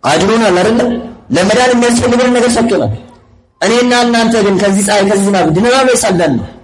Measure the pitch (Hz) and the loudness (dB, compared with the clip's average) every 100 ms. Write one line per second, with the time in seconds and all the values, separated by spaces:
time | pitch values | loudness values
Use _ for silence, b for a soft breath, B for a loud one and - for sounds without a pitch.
0 | 127 160 190 226 220 175 214 233 240 - | -2 0 0 0 2 2 0 0 -2 -4
1 | - - - 143 185 226 247 240 240 233 | -10 -18 -6 -2 0 2 2 2 2 0
2 | 254 233 254 247 240 233 175 185 113 107 | 0 0 0 2 0 0 0 -2 -2 -6
3 | - - _ - _ _ 185 233 247 247 | -12 -20 _ -20 _ _ -2 0 2 2
4 | 240 233 226 226 202 190 202 196 202 208 | 2 0 0 0 0 0 0 0 0 0
5 | 196 202 196 196 160 156 233 262 254 240 | 0 0 0 0 0 0 0 2 2 0
6 | 220 175 165 123 90 - | 0 0 0 -2 -6 -16